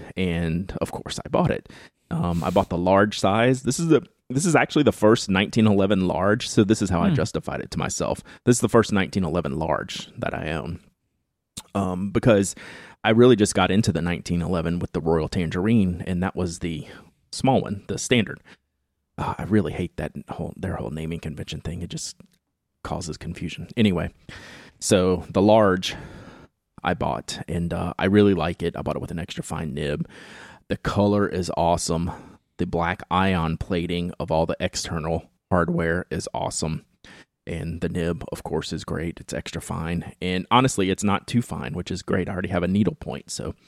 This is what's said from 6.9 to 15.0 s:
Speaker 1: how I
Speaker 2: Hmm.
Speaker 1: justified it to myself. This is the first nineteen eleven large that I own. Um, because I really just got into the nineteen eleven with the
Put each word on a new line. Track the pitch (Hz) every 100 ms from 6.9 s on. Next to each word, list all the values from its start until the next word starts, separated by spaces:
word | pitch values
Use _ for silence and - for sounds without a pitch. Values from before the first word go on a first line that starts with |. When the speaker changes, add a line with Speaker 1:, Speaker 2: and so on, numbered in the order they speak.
Speaker 1:
how | -
I | 202
Speaker 2:
Hmm. |
Speaker 1:
justified | 147 78 - - -
it | -
to | -
myself. | - - - - - -
This | - 123
is |
the | 117
first | 117 107
nineteen | 104 95 104
eleven | 87 87 73 71
large | 80 73 - - - -
that | -
I | - 78
own. | 78 80 85 _ _ _ _ _ _ _ - -
Um, | 101 95 90 98
because | 113 123 101 98 - - - - -
I | 110
really | 113 123 110
just | 104
got | - 92
into | 95 110
the | 80
nineteen | 85 85 - 85
eleven | 82 92 82 87
with | -
the | 85